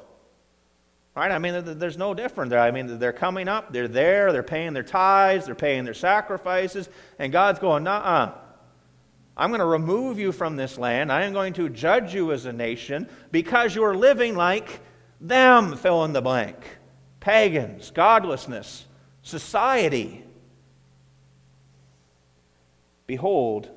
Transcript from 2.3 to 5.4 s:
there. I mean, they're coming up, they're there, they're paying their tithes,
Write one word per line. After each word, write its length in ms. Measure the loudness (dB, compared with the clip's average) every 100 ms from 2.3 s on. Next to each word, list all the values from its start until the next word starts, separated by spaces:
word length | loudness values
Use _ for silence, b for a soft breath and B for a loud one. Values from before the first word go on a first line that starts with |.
| -6 0
there. 100 | 4
I 120 | 4
mean, 260 | 2 -6 -4
they're 160 | -4
coming 340 | -2 -4 -4 -4
up, 240 | -6 -6
they're 160 | -6 -2
there, 440 | 2 2 4 2
they're 100 | 0
paying 320 | -2 -6 -6
their 100 | -8
tithes, 640 | -4 2 4 6 4 2